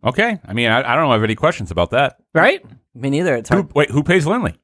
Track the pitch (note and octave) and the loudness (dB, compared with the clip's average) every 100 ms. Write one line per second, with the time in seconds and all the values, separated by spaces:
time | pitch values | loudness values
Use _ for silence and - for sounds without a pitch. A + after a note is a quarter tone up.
0 | A2 B2+ A3+ G#3 - A2 A#2 A2+ B2+ B2+ | -2 -2 -2 -4 -6 -2 2 2 2 0
1 | D#3 A2+ A2 A2 D#3+ - F#2 F2 F2 A#2+ | 2 2 0 0 0 -2 -6 -2 0 0
2 | C#3 - _ D#3+ G3 F#4+ - - _ B2 | -2 -4 _ 2 2 2 -6 -20 _ -8
3 | C3+ C#3+ F3 B2 G#2+ F#3+ E3+ - D3+ B2 | -4 -2 0 -2 0 -2 0 -2 0 0
4 | D3 F3+ D#3 A#3 G3 - | 2 0 2 -2 -4 -8